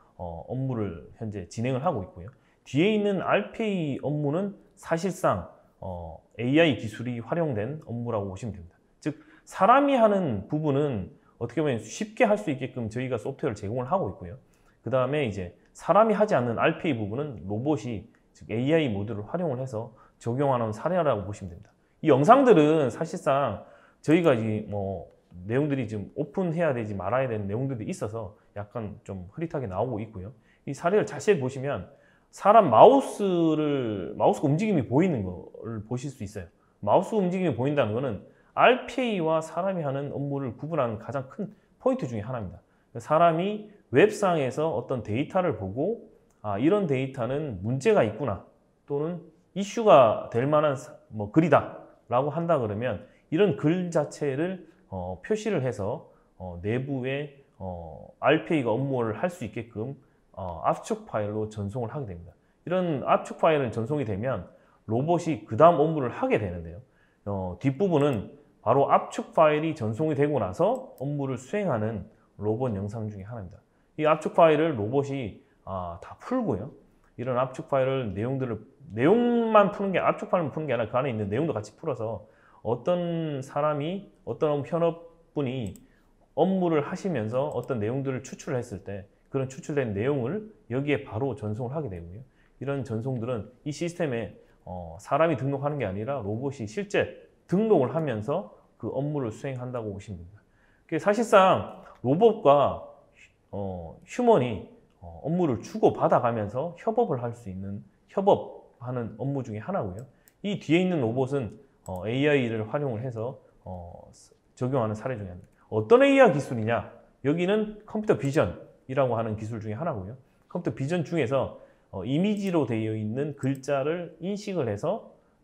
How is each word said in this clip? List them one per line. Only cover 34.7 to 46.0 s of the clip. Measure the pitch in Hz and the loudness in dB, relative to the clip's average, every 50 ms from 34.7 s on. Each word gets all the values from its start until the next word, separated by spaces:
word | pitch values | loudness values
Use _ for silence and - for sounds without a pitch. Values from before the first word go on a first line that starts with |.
| 196 143 107 | 2 2 2
보이는 | 104 117 143 185 190 156 113 95 | 2 2 4 4 4 2 0 -2
걸 | 90 90 82 - - - - - 110 117 107 101 - | -4 -6 -10 -12 -16 -16 -12 -10 -8 -8 -8 -8 -6
보실 | 123 123 135 147 | -6 -6 -6 -8
수 | 135 - 107 | -10 -10 -12
있어요. | - - 101 87 82 _ _ _ _ _ - | -10 -10 -10 -12 -14 _ _ _ _ _ -6
마우스 | - 104 113 160 190 - 233 | 0 4 4 4 4 2 0
움직임이 | 214 180 180 180 185 185 165 120 | 0 0 0 0 0 0 0 0
보인다는 | 110 123 143 151 143 120 104 104 | 0 0 0 2 0 0 0 0
거는 | 120 143 127 101 90 - - - _ _ _ - | -2 -4 -4 -6 -8 -12 -16 -20 _ _ _ 2
알피에이와 | - 151 220 254 254 - - - 277 254 233 214 185 160 160 160 160 | 6 6 6 6 4 0 -8 -6 -4 -2 -2 -2 -2 0 0 0 0
사람이 | 156 156 - 175 185 196 190 175 151 | -2 -4 -6 -4 -4 -2 -2 -2 -4
하는 | 135 135 139 147 143 - | -4 -4 -4 -6 -6 -6
업무를 | - 139 143 139 139 139 123 - | -6 -6 -4 -4 -4 -6 -6 -8
구분하는 | - 143 151 165 151 127 117 107 95 | -8 -8 -6 -2 0 0 0 -2 -6
가장 | - - 117 139 131 - | -8 -8 -8 -8 -8 -8
큰 | - - 196 - - _ _ _ _ _ | -10 -10 -10 -10 -12 _ _ _ _ _
포인트 | - 254 262 - - | -2 0 0 0 -4
중에 | 123 120 107 | -6 -6 -6
하나입니다. | 98 131 131 117 101 87 85 - _ _ _ _ _ _ - 117 | -6 -6 -8 -8 -8 -10 -12 -16 _ _ _ _ _ _ -16 -10
사람이 | - - 151 160 170 170 160 160 185 202 214 214 - - - - _ - | -2 2 4 6 6 6 4 2 0 -2 -4 -6 -10 -14 -20 -20 _ 2
웹상에서 | - 139 185 214 208 - 208 185 175 160 135 127 - 151 151 165 151 | 4 6 6 6 4 2 0 2 2 2 0 -2 -2 -2 -2 -2 -2
어떤 | 113 - - 139 120 - | -4 -4 -4 -4 -6 -4
데이터를 | - 104 127 151 - - 190 180 170 120 | -4 -2 -2 -2 -2 0 0 0 0 -2
보고 | 95 101 95 98 127 151 202 233 - | -4 -6 -6 -4 -2 -2 -2 -2 -4